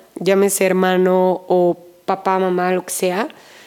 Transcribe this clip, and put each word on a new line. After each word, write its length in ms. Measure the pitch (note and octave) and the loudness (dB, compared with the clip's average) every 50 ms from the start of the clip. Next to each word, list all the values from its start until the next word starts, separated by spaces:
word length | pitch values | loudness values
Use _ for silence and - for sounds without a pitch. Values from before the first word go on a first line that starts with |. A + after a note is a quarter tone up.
| - _ _ - | -18 _ _ -6
llámese 460 | F3 F#3 G3 G3 G3 G3+ G3 - G3 | -2 0 2 2 2 0 0 0 0
hermano 800 | F#3 F#3 F#3 F#3 F#3 F#3 F#3 F#3 F3+ F#3 F#3 F#3 F#3 F3+ - - - | 0 2 2 2 2 2 2 2 2 2 2 2 2 0 -2 -2 0
o 300 | F#3 F3+ F3 F3 E3+ - - - - _ _ | 0 2 2 2 0 -2 -8 -18 -20 _ _
papá, 340 | - F#3+ F#3+ - G3 F#3+ F#3+ | -6 -6 -4 -2 -2 -2 0
mamá, 320 | F#3+ F#3 F3+ F3+ F3+ F#3 | 0 0 -2 -2 -2 -2
lo 120 | F#3 F3+ F3+ | -2 -4 -4
que 60 | - - | -6 -6
sea, 340 | - G3 F3+ F3+ G3 B3 D#4+ - - - - - - - | -4 -4 -2 -2 -4 -6 -6 -10 -16 -20 -20 -20 -20 -20